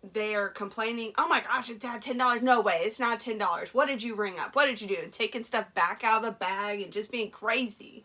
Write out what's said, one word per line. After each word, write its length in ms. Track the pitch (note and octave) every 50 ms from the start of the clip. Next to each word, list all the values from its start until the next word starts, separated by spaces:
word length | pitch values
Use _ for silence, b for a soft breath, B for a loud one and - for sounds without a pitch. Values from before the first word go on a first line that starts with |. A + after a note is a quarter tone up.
| - G3
they 220 | E3+ A3 G#3+ G#3+ G#3+
are 140 | G#3 G3+ G3
complaining, 640 | G3+ - G#3 G3 G3 - A3 A3+ A#3 A#3 A3+ A3 G3+ -
Oh 100 | D4 E4+
my 120 | D#4+ A#3+
gosh, 300 | - - A#3 C4 B3 -
it's 140 | A#3 G#3 C4
at 180 | B3 A#3+ A#3
ten 160 | G#3 C4 B3 A#3+
dollars. 240 | B3+ B3+ A#3+ A#3
No 180 | A#3+ B3+ B3 A#3+
way, 200 | G3+ G3+ F3 E3
it's 180 | F3 G#3+ A3 -
not 200 | B3 A#3 A#3 A3+
ten 180 | - B3 A3 G#3+
dollars. 360 | G3+ F#3 E3+ - - - -
What 120 | B3 D4
did 160 | C#4 C#4 A3+
you 120 | G#3+ A#3+ A3
ring 240 | G3+ G#3 G3 F#3 E3
up? 160 | D3+ - -
What 120 | C4+ D4
did 140 | C4+ B3 G#3
you 80 | A3 F#3+
do? 80 | G3 E3+
And 100 | - G3
taking 320 | - - A#3 A3 - B3 A3+
stuff 280 | - - A3+ G#3+ - _
back 300 | G3 E3+ F3 G#3 - -
out 200 | A3+ A3 A3 A3
of 0 |
the 140 | A3+ G3+ -
bag 440 | F#3+ F#3 F#3+ G3 G3+ G#3 G#3 G3+
and 100 | G3 E3+
just 180 | E3 G3+ G#3+ -
being 200 | - A#3+ A3 G#3
crazy. 720 | - - - A3 A3+ B3+ C4 A3+ G#3 - - - - A3+